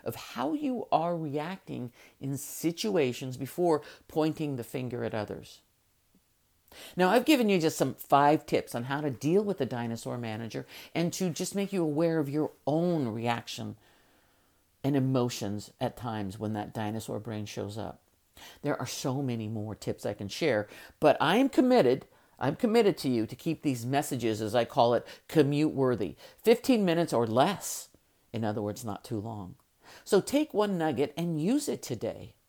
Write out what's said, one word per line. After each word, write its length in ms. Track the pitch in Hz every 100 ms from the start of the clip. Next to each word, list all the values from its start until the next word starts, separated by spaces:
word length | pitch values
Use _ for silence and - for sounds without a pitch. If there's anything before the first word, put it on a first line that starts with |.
of 120 | - 120
how 360 | - 233 269
you 340 | 302 294 247 -
are 240 | 151 165 170
reacting 760 | 160 143 156 190 - 131 123 - - _
in 160 | 135 139
situations 1040 | - - 160 170 220 190 131 120 131 127
before 420 | 131 - 175 151 - - _
pointing 500 | 160 156 151 151 131
the 80 |
finger 380 | 113 139 127 120
at 120 | 113
others. 460 | 110 104 - - - _ _ _ _ _ _ _ _ _ _ _ - -
Now, 140 | - 185
I've 160 | 233
given 240 | 277 285 214
you 100 | 190
just 200 | 156 147
some 160 | 139
five 500 | - - 139 143 151
tips 300 | - 127 -
on 100 | 120
how 160 | 123 139
to 80 | 147
deal 340 | 120 143 185
with 140 | 208 185
the 80 |
dinosaur 540 | 123 123 117 117 127 123
manager 480 | 117 107 113 135 135 - -
and 160 | - 170
to 160 | - 185
just 240 | 143 185
make 180 | 196 196
you 100 | 196
aware 360 | 160 147 170 160
of 100 | 139
your 220 | 147 147 - -
own 420 | 156 180 170 123
reaction 680 | 110 117 117 - - 110 107 _ _ _ _ _ _ _ _ _ _
and 100 | 135
emotions 800 | 143 131 131 120 - 104 104 - _
at 160 | 123 -
times 420 | 120 110 98 104
when 140 | 107
that 220 | 107 -
dinosaur 440 | 120 107 110 - 117
brain 280 | 104 107 104
shows 320 | - 101 107
up. 220 | 92 - _ _ _ - - -
There 160 | 143 -
are 80 | 123
so 360 | - 147 131
many 260 | 135 117 107
more 260 | 110 107
tips 320 | 98 - 104 120
I 80 |
can 140 | 104 101
share, 400 | - 160 107 104 - - _
but 160 | 151 131
I 180 | 143 202
am 100 | 269
committed, 580 | - 254 247 127 131 - _ _ -
I'm 160 | 131
committed 420 | 160 226 233 202 151
to 100 | 139
you 180 | 120 110
to 80 |
keep 280 | - - 156
these 220 | 151 123
messages, 560 | 117 139 156 135 113 107
as 140 | 107
I 100 | 117
call 300 | 117 - 120
it, 100 | 120 - - -
commute 460 | 160 139 147 156
worthy. 420 | 117 131 120 92 - - -
Fifteen 440 | - 220 - 240
minutes 280 | 190 165 165
or 140 | 123 117
less. 640 | 113 160 185 - - - _ _ _ _
In 120 | 113
other 180 | 110 107
words, 220 | 104 104
not 180 | 113 98
too 160 | - 110
long. 380 | 107 107 90 - _ _ - -
So 160 | - 202
take 340 | 185 277 302
one 240 | 196 208 185
nugget 340 | 156 117 143 -
and 260 | 170 160
use 260 | 165 277 285
it 140 | 240
today. 520 | - 117 113 104 110 -